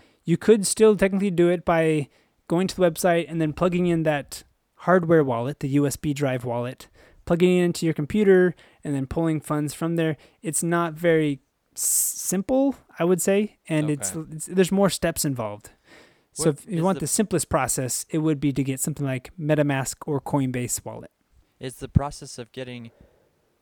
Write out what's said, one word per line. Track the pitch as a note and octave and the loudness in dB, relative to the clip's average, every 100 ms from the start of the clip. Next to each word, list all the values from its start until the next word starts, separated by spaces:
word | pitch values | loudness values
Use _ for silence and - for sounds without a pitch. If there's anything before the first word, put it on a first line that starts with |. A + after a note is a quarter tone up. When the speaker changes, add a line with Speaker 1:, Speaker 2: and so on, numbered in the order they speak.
| _ _ | _ _
Speaker 1:
You | - E3 | -2 0
could | - A3 F#3 | 4 4 4
still | - A3 G3 | 4 4 4
technically | F#3+ G3 G3+ | 2 0 0
do | E3+ F3 | 2 2
it | F3 - | 2 0
by | E3 D#3+ D#3 C#3+ _ _ _ - | 2 2 0 -4 _ _ _ -4
going | E3+ F#3+ | -2 -2
to | - | 0
the | F3 | 0
website | D#3+ F#3 E3+ D#3+ | 2 0 0 -2
and | E3 | -2
then | D#3 | -2
plugging | - F3+ F3 F3 | 0 -2 0 0
in | E3 | 2
that | D#3 C#3+ - - - _ _ _ | 0 -2 -6 -16 -20 _ _ _
hardware | - F#3 E3 D#3+ | 2 2 6 4
wallet, | C3+ A#2 B2 - | 4 0 -4 -6
the | C#3 | 0
U | C#3+ C#3+ | 2 0
S | - | -2
B | D#3 | -4
drive | C#3 C#3 B2+ A#2+ | -2 -2 -2 -4
wallet, | A#2+ A#2+ - - _ - _ - | -4 -6 -10 -18 _ -20 _ -2
plugging | E3+ F3+ F3+ | 2 4 4
it | |
into | F3 - D#3+ | 2 0 -2
your | |
computer | D#3 D3 G#3+ G3 F#3 F3+ - - _ | -2 -2 2 6 6 6 0 -14 _
and | D3+ C#3 | -6 -4
then | C3 | -4
pulling | D#3+ E3 D#3 | -2 -2 -2
funds | - D3 D3 | -2 -2 -2
from | - E3 E3 | -4 -4 0
there. | D#3+ D3 _ _ | -2 -2 _ _
It's | E3+ - | -6 -4
not | E3+ E3+ E3+ | -2 0 -2
very | D#3 E3+ D#3+ D3+ C#3 _ _ _ - | -2 2 4 2 -2 _ _ _ -6
s-, | |
simple, | - - - - - F#3 G3 C4 C#4 - _ - | -2 0 -2 -4 -4 -4 0 2 2 -2 _ -2
I | |
would | E3+ F3+ | 0 2
say, | G3+ G3+ G#3 _ - | 2 0 0 _ -4
and | D#3 D3+ | -2 0
it's, | C#3+ - D#3+ | -2 -4 -8
Speaker 2:
Okay. | D3+ D#3 | -10 -12
Speaker 1:
it's, | - | -4
there's | F#3 F3 | 2 2
more | F#3+ F#3+ | 4 2
steps | - E3+ - D3 | 0 -4 -2 -4
involved. | B2 G#2+ G#2 - _ _ - - _ _ | -2 -6 -8 -18 _ _ -20 -20 _ _
So | - D#3+ | -2 0
Speaker 2:
What | C#3+ | -2
Speaker 1:
if | - | -4
you | E3+ | -2
Speaker 2:
is | |
Speaker 1:
want | F#3 D3 | 0 0
Speaker 2:
the | C#3+ | -2
Speaker 1:
the | |
simplest | - G#3 E3+ - | -2 0 -2 0
process, | D#3 B2 - B2+ - - | 0 0 -2 -4 -6 -4
it | D#3+ | -2
would | D#3 C#3 | 0 0
be | C#3+ | -2
to | C#3 | -2
get | C3+ C3 | -4 -4
something | E3 C#3+ C#3 | -6 -4 -4
like | B2+ - - | -6 -8 -6
MetaMask | D3 D3+ D3 C3+ C3 - - | 0 2 2 0 -4 -8 -6
or | C#3 | -6
Coinbase | - D3 C3 B2+ A#2+ - A2+ | -2 -2 0 -2 -4 -6 -10
wallet. | A#2 - _ _ _ _ - | -14 -18 _ _ _ _ -14
Speaker 2:
Is | C3 - | -14 -12
the | B2+ | -4
process | B2+ C#3+ - C#3 - | -2 -4 -10 -16 -16
of | A2+ | -14
getting | C3 B2 B2 A2+ _ - _ _ _ _ _ | -12 -12 -12 -16 _ -20 _ _ _ _ _